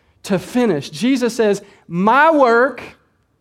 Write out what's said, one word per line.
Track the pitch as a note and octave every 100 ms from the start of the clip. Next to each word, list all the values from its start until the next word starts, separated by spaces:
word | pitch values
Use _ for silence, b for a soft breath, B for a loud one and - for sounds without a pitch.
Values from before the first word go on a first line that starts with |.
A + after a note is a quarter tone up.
| _ _
to | - F#3
finish. | - B3 A#3 D3+ -
Jesus | D3 A#3 C4+ A#3+ A#3
says, | G#3+ G3+ B B -
"My | E3+ G3+ C4 D#4+
work," | D4+ B3 A#3 C4+ B3+ - - _ _ _ _